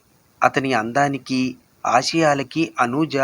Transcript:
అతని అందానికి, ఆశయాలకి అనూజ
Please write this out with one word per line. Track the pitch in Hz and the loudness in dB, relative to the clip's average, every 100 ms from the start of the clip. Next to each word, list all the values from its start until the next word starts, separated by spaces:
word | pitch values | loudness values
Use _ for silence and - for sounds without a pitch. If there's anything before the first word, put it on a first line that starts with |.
| _ _ _ - | _ _ _ 0
అతని | 127 147 131 | 2 2 0
అందానికి, | 120 113 123 143 139 - 131 127 123 _ _ - | -2 0 0 0 -2 -4 -2 -2 -6 _ _ 0
ఆశయాలకి | 117 135 165 156 139 135 156 165 - | 0 2 2 2 2 -2 -4 -4 -2
అనూజ | 123 135 160 135 | -2 0 -2 4